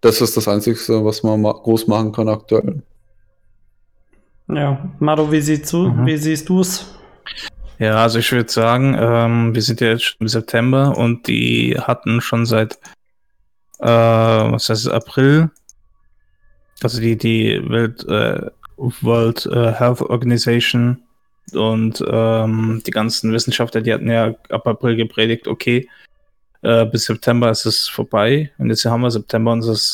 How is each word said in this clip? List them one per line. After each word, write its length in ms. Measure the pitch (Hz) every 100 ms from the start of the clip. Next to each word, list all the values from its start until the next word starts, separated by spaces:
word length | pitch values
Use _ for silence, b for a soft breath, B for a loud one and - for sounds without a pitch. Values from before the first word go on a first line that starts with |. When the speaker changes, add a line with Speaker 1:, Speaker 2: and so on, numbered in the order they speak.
Speaker 1:
das 200 | - 110
ist 160 | 117 -
das 100 | 107
Einzigste, 560 | 104 104 117 - 113
was 200 | 107 107
man 180 | 113 110
ma-, 120 | 107
groß 340 | 110 - 113 113
machen 240 | 107 110
kann 180 | 107 110
aktuell. 520 | 107 - 110 - 147 - - _ _ _ _ _ _ _ _ _ _ _ _ _ _ _
Speaker 2:
Ja, 420 | 156 143 139 143 -
Maro, 320 | 151 156 151
wie 100 | 156
siehst 300 | 151 156 151
du, 160 | 170 185
Speaker 3:
Mhm. 160 | 117 123
Speaker 2:
wie 120 | 156
siehst 300 | 151 156 156
du's? 440 | 185 180 - - - B B B B B - - -
Speaker 3:
Ja, 180 | 110 107
also 200 | 117 117
ich 120 | 117
würd 180 | 123 113
sagen, 460 | - 113 123 135 135
ähm, 560 | 117 117 117 117 117
wir 80 | 117
sind 200 | 107 117
ja 80 | 117
jetzt 140 | 113 -
schon 120 | -
im 60 | 110
September 680 | 113 110 117 120 131 139 -
und 300 | 117 117 -
die 500 | 117 117 117 123 123
hatten 420 | - 123 - 117
schon 240 | - 117 117
seit, 300 | 113 110 - B B _ _ _ _ _ _ _ _
äh, 80 | -
was 840 | 117 117 113 113 110 110 117 -
heißt 160 | 110 113
es, 20 |
April, 640 | 117 - - 135 151 160 _ _ _ _ _ _ _ _ _ _ _ _ -
also 180 | 120 117
die, 160 | 113 110
die 440 | 113 113 110 107 -
Welt, 340 | 113 113 120 -
äh, 420 | 104 57 - - - - -
World, 680 | 131 - 113 117 113 117 -
äh, 260 | 120 117
Health 280 | 113 120 123
Organization 1040 | - 123 120 120 120 117 120 123 120 123 _ _ _ _ -
und, 500 | - 110 113 113 113 -
ähm, 720 | 113 113 113 110 110 113 113 -
die 60 |
ganzen 400 | - 110 113 113
Wissenschaftler, 480 | 113 117 - 117 113
die 120 | 113
hatten 160 | 107 107
ja 240 | 117 113 110 _
ab 160 | - -
April 280 | 110 127 113
gepredigt, 520 | 113 - 113 117 -
okay, 420 | 113 - 120 127 B B _ _ _ _ _
äh, 240 | - 117 113
bis 200 | 117 -
September 460 | 110 - 120 120
ist 140 | 110 -
es 220 | - -
vorbei. 640 | - 107 110 107 143 151 _
Und 120 | 127
jetzt 160 | 113 117
haben 160 | 117
wir 100 | 123
September 400 | 117 101 117 113
und 80 | 117
es 80 | 117 107 -